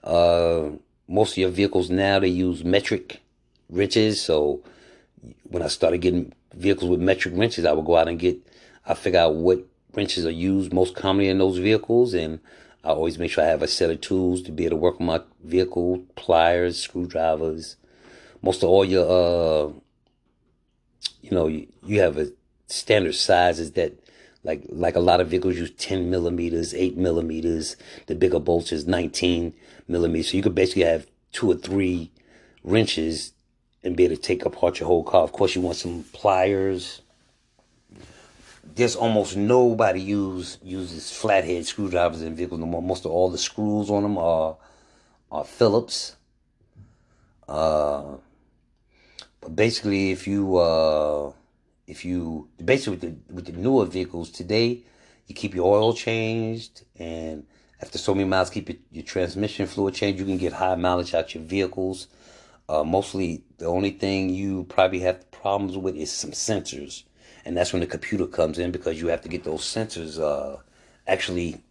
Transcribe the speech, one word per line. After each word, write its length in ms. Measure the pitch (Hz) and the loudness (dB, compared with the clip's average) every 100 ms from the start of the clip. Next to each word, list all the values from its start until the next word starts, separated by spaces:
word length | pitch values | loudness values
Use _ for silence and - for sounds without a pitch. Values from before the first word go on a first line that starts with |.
Uh, 640 | - 85 87 85 85 85 78 76 _ _ - | 2 4 6 6 4 2 -2 -8 _ _ -6
most 240 | 92 107 | 0 0
of 60 | - | 2
your 120 | 92 | 0
vehicles 400 | 90 101 98 87 | 2 2 2 0
now, 300 | 90 98 98 | 0 2 4
they 80 | 95 | 2
use 340 | 92 92 85 | 2 0 0
metric 580 | 82 98 - 101 - - _ _ _ _ _ | 0 0 2 -4 -6 -20 _ _ _ _ _
wrenches. 520 | 85 98 113 107 101 | -2 2 4 2 0
So 420 | - 78 73 - - - - _ _ _ 60 - - | 0 2 2 -2 -8 -20 -20 _ _ _ -20 -20 -10
when 140 | 87 | -6
I 60 | 80 | -4
started 300 | - 82 87 | 0 2 4
getting 340 | 90 87 - - _ | 2 2 -2 -12 _
vehicles 340 | - 92 95 90 | -2 0 2 2
with 100 | 90 | 2
metric 340 | 90 95 92 87 | 2 0 0 0
wrenches, 280 | 117 120 | 0 2
I 80 | 82 | 2
would 120 | 80 80 | 2 4
go 100 | 85 | 4
out 100 | 82 | 4
and 120 | 82 | 2
get, 200 | 90 90 _ _ - - - | 0 0 _ _ -20 -20 -6
I 80 | |
figure 240 | 82 101 87 | -2 2 4
out 160 | 82 | 4
what 300 | 78 85 92 - _ _ | 4 2 2 0 _ _
wrenches 320 | - 98 - 82 | -6 -4 -2 -4
are 40 | |
used 420 | 82 90 98 92 | -2 0 0 0
most 220 | 90 92 | 0 0
commonly 340 | - 98 95 98 | 0 0 2 2
in 100 | 95 | 4
those 200 | 95 90 | 2 2
vehicles, 560 | 95 107 - 117 123 | 2 2 2 2 4
and 240 | 92 78 80 _ - - _ | 0 -4 -8 _ -20 -20 _
I 60 | 80 | -2
always 280 | 78 82 78 | 0 0 -2
make 120 | 85 | -2
sure 100 | - | 2
I 60 | 80 | 2
have 140 | 78 | 2
a 60 | 76 | 0
set 220 | - 85 | 0 0
of 100 | 82 | -2
tools 420 | - 95 90 90 | -2 0 2 0
to 100 | 90 | -4
be 120 | 78 | -4
able 120 | 82 80 | -2 2
to 40 | |
work 200 | 87 - | 0 0
on 60 | 85 | -2
my 140 | 82 - _ | -2 -6 _
vehicle, 640 | 80 87 90 87 87 92 90 | -2 0 0 0 -2 -2 -6
pliers, 640 | - - 85 82 87 90 87 | -18 2 6 6 4 0 -2
screwdrivers. 1000 | - 90 87 82 80 78 80 80 80 - _ _ - - - - | -8 -6 -6 -2 0 0 -2 -6 -10 -20 _ _ -20 -20 -20 -4
Most 200 | 95 92 | -2 2
of 60 | 87 | 6
all 160 | 95 | 6
your, 200 | 98 92 | 6 4
uh, 680 | 80 90 87 87 82 78 76 - _ _ _ _ _ _ _ _ _ _ _ _ - _ | 4 4 4 4 2 2 0 -6 _ _ _ _ _ _ _ _ _ _ _ _ -14 _
you 100 | - | -4
know, 160 | 92 80 | 0 0
you, 180 | 78 - _ | -2 -10 _
you 180 | - 104 | -2 4
have 160 | 87 71 | 4 2
a 140 | 73 - _ _ _ | -4 -6 _ _ _
standard 480 | - - 107 85 90 | -10 2 2 4 -2
sizes 560 | - 90 87 82 82 | 2 4 4 2 -4
that, 220 | 92 82 - _ _ - _ | -2 -4 -6 _ _ -20 _
like, 200 | - 76 - | -6 -6 -8
like, 260 | 80 87 | -2 0
a 60 | 90 | 2
lot 200 | 87 87 | 4 4
of 60 | 90 | 4
vehicles 300 | 90 92 87 | 0 0 -2
use 160 | 85 | -6
ten 360 | - - 95 87 | -8 -4 -2 0
millimeters, 640 | 92 85 87 85 82 82 | 0 0 -2 -2 -2 -4
eight 220 | - 92 80 | 0 -2 2
millimeters. 800 | 90 82 82 80 82 82 78 - - - - | 0 2 -2 -2 -2 -2 -4 -10 -18 -20 -8
The 80 | |
bigger 240 | 80 92 87 | 0 2 2
bolts 320 | 78 85 82 | 2 0 0
is 160 | 80 76 | -6 -2
nineteen 680 | 90 85 - 90 87 85 - - - - | -2 -2 0 0 0 -2 -8 -20 -20 -6
millimeters. 420 | 87 85 82 80 | 0 2 0 0
So 60 | 95 | 0
you 80 | |
could 100 | 104 | 0
basically 300 | 90 92 98 | 2 2 4
have 240 | 82 82 - _ _ | 2 2 -4 _ _
two 180 | - 110 | -2 0
or 60 | 82 | 0
three 560 | - 98 92 90 82 _ _ _ _ _ | 0 0 0 -2 -6 _ _ _ _ _
wrenches 680 | - 104 107 - 80 80 - _ _ _ _ _ 95 | 0 2 2 0 -2 -4 -8 _ _ _ _ _ -6
and 100 | 87 | 2
be 80 | |
able 120 | 90 80 | 2 2
to 40 | |
take 240 | - 92 | -4 -2
apart 360 | 98 - 87 - | -2 0 -2 0
your 80 | 78 | 0
whole 160 | 90 | 0
car. 180 | 82 92 | 4 2
Of 80 | 80 | 2
course, 240 | - 98 | 0 -2
you 60 | 92 | 0
want 160 | 90 85 | -2 -4
some 280 | 87 85 78 | -6 -8 -12
pliers. 880 | - 104 95 95 98 95 92 - - _ _ _ _ _ _ _ _ _ - - - - _ - - - | -2 2 2 2 2 -2 -4 -8 -16 _ _ _ _ _ _ _ _ _ -20 -20 -20 -20 _ -20 -20 -18
There's 220 | - 120 - | 0 2 2
almost 400 | 117 107 95 92 | 2 2 2 0
nobody 640 | 104 127 123 110 110 92 | 4 6 6 4 2 2
use, 580 | 95 101 95 92 90 - | -2 -2 -2 -6 -10 -14
uses 520 | 92 92 90 82 - | -12 -10 -8 -10 -12
flathead 540 | - 110 98 85 87 82 | -6 2 2 2 -4 -4
screwdrivers 540 | - 98 87 87 82 | -6 -4 0 0 0
in 140 | 80 | -8
vehicles 240 | 80 87 85 | -8 -8 -6
no 80 | 82 | -6
more. 160 | 85 | -6
Most 220 | 87 92 | -4 -4
of 80 | - | -2
all 180 | 82 92 | 0 0
the 80 | 87 | 0
screws 500 | - - 107 104 101 | -6 -4 -2 -2 0
on 140 | 104 | 0
them 160 | 104 98 | 0 0
are, 380 | 82 82 80 80 _ _ _ _ _ _ _ | 0 2 0 -6 _ _ _ _ _ _ _
are 140 | 76 | -10
Phillips. 720 | - - 113 107 123 - - - _ _ _ _ _ _ - _ _ _ _ _ - | -10 2 4 4 0 -8 -10 -16 _ _ _ _ _ _ -20 _ _ _ _ _ -10
Uh, 680 | 73 80 78 73 71 71 69 _ _ _ _ _ _ _ _ _ - - _ | -2 2 2 0 -2 -8 -16 _ _ _ _ _ _ _ _ _ -20 -20 _
but 140 | - | -14
basically, 560 | 82 113 113 104 98 95 | 0 0 0 -2 0 0
if 160 | 92 - | -2 -4
you, 300 | 101 98 92 | -2 2 2
uh, 760 | 85 80 80 76 76 76 71 - _ _ _ _ - | 4 4 2 2 0 -2 -6 -12 _ _ _ _ -20
if 180 | 80 | -14
you, 440 | 90 90 82 80 - _ | -6 -6 -4 -8 -12 _
basically 280 | 85 135 - 90 | 0 0 0 -6
with 40 | |
the, 320 | 85 80 - | -8 -12 -16
with 120 | 90 87 | -16 -12
the 60 | |
newer 320 | 85 107 135 | -4 2 2
vehicles 480 | 92 92 87 85 85 | 2 -2 -6 -8 -12
today, 500 | - 90 107 117 120 _ _ _ _ _ | -12 -2 0 0 -2 _ _ _ _ _
you 60 | - | -10
keep 180 | 104 | -8
your 180 | 90 87 | 0 4
oil 220 | 101 110 | 4 4
changed, 880 | 117 - 113 110 113 113 113 113 - _ _ | 0 -2 -2 -2 -2 -4 -6 -12 -20 _ _
and 480 | 82 82 80 76 71 _ _ _ | -10 -10 -10 -12 -16 _ _ _
after 180 | - - | -14 -8
so 180 | - 98 | -2 0
many 120 | 95 | 0
miles, 220 | 95 90 | 0 0
keep 180 | - 92 | -4 -10
your, 100 | - _ | -14 _
your 140 | 82 | -18
transmission 640 | 80 98 87 92 104 - 98 | -8 -4 -4 -4 -6 -4 -6
fluid 280 | - 98 | -2 -2
changed. 240 | 95 101 95 | -2 -4 -2
You 80 | 98 | -4
can 120 | 95 | -2
get 140 | 90 | -4
high 220 | - 92 | -2 -2
mileage 400 | 90 90 90 87 | 0 0 0 -2
out 220 | 82 82 80 | -4 -4 -10
your 80 | |
vehicles. 640 | 80 95 92 92 92 92 - _ - - _ _ - | -6 -2 -2 -2 -6 -6 -14 _ -20 -20 _ _ -4
Uh, 140 | 78 | -2
mostly, 640 | 78 92 98 95 90 80 - _ | 0 0 0 -4 -4 -6 -12 _
the 80 | 85 | -4
only 240 | 87 98 | -2 -2
thing 400 | 95 98 98 95 | -2 -2 -2 -2
you 340 | 92 98 95 | -2 -4 -6
probably 340 | 90 - 92 92 | -4 2 2 2
have 300 | 90 92 _ | -2 -2 _
problems 460 | - 101 101 98 95 | -8 -2 -2 -2 -4
with 180 | 92 | -6
is 160 | 78 76 | -6 -8
some 220 | - 78 | -8 -10
sensors. 720 | 73 - 104 - 67 71 - _ _ - - | -8 -4 -4 -4 -12 -14 -16 _ _ -20 -20
And 120 | - 87 | -8 -2
that's 160 | 87 | 0
when 60 | 90 | 0
the 60 | 85 | -4
computer 400 | 80 - 101 85 | -6 -6 -4 -4
comes 320 | - 80 80 | 0 0 0
in, 140 | 87 | -4
because 280 | 87 - 80 | -4 -6 -4
you 60 | 82 | -4
have 140 | 80 | -4
to 80 | 82 | -6
get 160 | 85 | -10
those 180 | 80 78 | -6 -8
sensors, 560 | - - 110 - 80 78 | -6 -6 -6 -8 -12 -4
uh, 400 | 76 71 69 69 _ _ _ _ - | -4 -2 -6 -12 _ _ _ _ -4
actually 540 | 95 - 90 85 - _ | -2 -2 -4 -4 -8 _